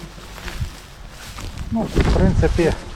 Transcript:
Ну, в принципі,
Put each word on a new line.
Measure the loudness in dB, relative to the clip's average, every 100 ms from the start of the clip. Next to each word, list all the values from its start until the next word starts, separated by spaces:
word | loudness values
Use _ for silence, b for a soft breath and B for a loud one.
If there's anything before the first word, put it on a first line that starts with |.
| -14 -14 -14 -12 -10 -6 -6 -6 -18 -18 -16 -16 -14 -10 -10 -8 -6
Ну, | -4
в | 0 2 4
принципі, | 6 6 6 4 4 2 2 -6